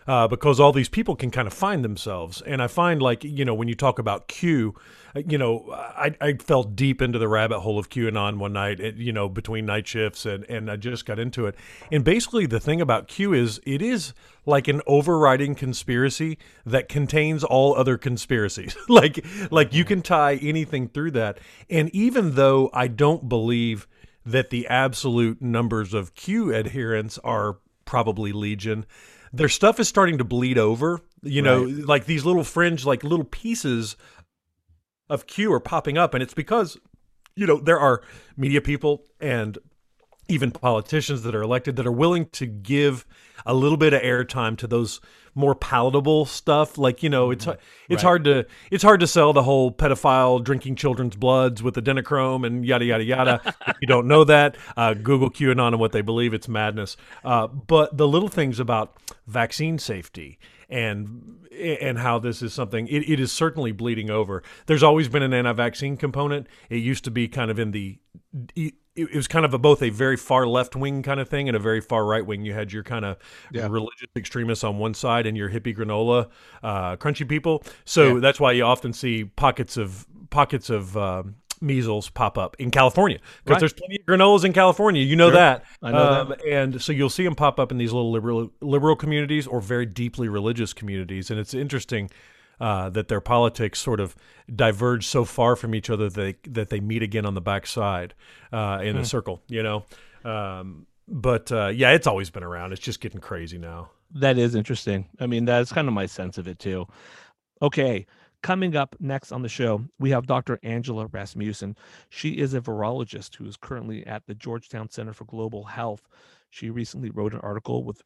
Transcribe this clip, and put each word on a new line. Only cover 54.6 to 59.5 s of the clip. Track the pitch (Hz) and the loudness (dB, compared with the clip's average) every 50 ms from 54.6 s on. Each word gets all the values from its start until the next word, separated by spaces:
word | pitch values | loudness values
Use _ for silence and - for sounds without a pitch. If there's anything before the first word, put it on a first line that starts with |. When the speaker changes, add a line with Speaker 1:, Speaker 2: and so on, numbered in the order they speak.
| - - - | -16 -10 -4
Speaker 1:
uh, | 120 117 110 110 | 0 0 0 0
Google | 104 107 131 139 131 131 123 | 0 2 2 2 4 2 0
QAnon | - - 147 131 127 127 120 117 | 0 0 0 2 2 2 2 2
and | 117 113 | 2 2
what | 113 110 | 0 0
they | - 107 | 0 -2
believe. | 101 110 113 117 120 117 110 | -2 -2 0 0 0 0 -2
It's | 104 - 120 | -4 -6 -4
madness. | 110 107 107 107 107 107 101 - - - - - - - - | -4 -2 -2 -2 -2 -6 -8 -10 -12 -16 -20 -20 -20 -10 -4
Uh, | 123 120 117 110 | 0 0 0 0
but | 113 131 139 - - 165 156 151 - 151 | -2 -6 -8 -2 4 4 4 4 4 2
the | 139 151 143 | 2 2 4
little | 147 175 208 196 | 4 2 0 0
things | - 175 147 131 117 113 | -2 -2 -2 -2 -2 -4
about | 127 117 117 110 110 - _ _ - - - - - | -2 0 0 0 -2 -4 _ _ -20 -20 -20 -20 -14
vaccine | 110 104 120 117 113 | -6 -2 -2 -2 -2